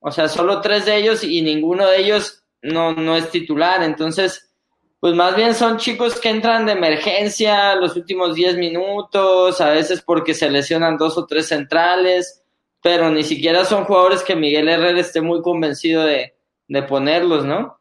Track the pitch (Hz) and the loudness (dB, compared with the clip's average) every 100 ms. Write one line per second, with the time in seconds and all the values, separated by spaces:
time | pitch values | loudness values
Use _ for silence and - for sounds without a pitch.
0 | 151 139 156 156 175 202 202 208 196 208 | -8 -2 -2 0 0 0 0 -2 0 0
1 | 208 220 185 165 160 151 160 180 196 185 | 2 0 -2 -2 0 0 -2 2 2 4
2 | 196 208 202 - _ _ 135 165 165 160 | 2 0 -2 -12 _ _ -6 -2 -2 -2
3 | 160 165 160 175 165 151 170 185 165 151 | 0 0 -2 -6 -4 0 2 2 0 -2
4 | 160 160 190 - _ _ _ _ _ _ | -4 -2 -2 -2 _ _ _ _ _ _
5 | 175 170 180 190 226 226 233 226 - 233 | 0 2 2 2 2 2 0 0 -4 -2
6 | 240 233 233 220 220 226 214 202 165 151 | -4 -2 -2 -2 0 0 0 0 0 0
7 | 196 202 208 202 214 208 202 190 180 175 | 0 -2 -2 0 0 2 2 2 0 -4
8 | 165 185 180 160 180 180 170 170 185 202 | -8 -4 -2 0 0 0 -2 -4 -4 -6
9 | 202 202 190 185 185 180 156 156 160 180 | -4 0 2 4 4 2 2 2 0 -4
10 | - 170 165 156 151 139 139 165 165 156 | -2 -2 0 -2 0 0 -2 0 0 0
11 | 156 160 - 147 156 156 139 165 170 180 | -2 -2 -4 -4 -2 -4 -2 0 2 2
12 | 185 180 180 - _ _ _ _ 170 170 | 2 2 -2 -10 _ _ _ _ 0 2
13 | 165 156 151 151 156 170 180 208 180 196 | 2 2 -2 -2 0 2 2 0 2 4
14 | 180 190 185 180 151 147 156 165 175 175 | 4 2 -2 -2 0 0 2 2 2 0
15 | 175 165 160 170 170 170 156 143 165 160 | 0 -2 -2 -2 -2 -2 -2 -2 -2 0
16 | 156 143 123 _ _ _ _ 139 139 139 | 2 0 -4 _ _ _ _ -6 -2 -2
17 | 139 165 175 160 139 160 254 - | 0 0 2 0 -2 -4 -6 -12